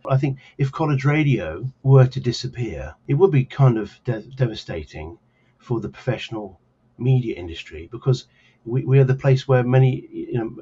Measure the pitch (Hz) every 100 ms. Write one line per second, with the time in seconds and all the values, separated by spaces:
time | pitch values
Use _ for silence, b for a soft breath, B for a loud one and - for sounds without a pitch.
0 | 139 135 139 135 B - 135 - 156 139
1 | 135 151 143 110 80 85 131 - 135 135
2 | 127 131 123 - 120 - 113 78 80 -
3 | - 139 190 143 - - 135 113 104 -
4 | - 110 - - 117 104 - 85 73 -
5 | 78 - _ _ _ _ - 117 101 -
6 | - 107 - 110 101 - _ _ _ -
7 | 123 131 113 - 87 78 - 78 85 113
8 | 139 127 - b b b 113 127 131 135
9 | 135 131 139 131 - 127 120 131 131 127
10 | - - - 120 - -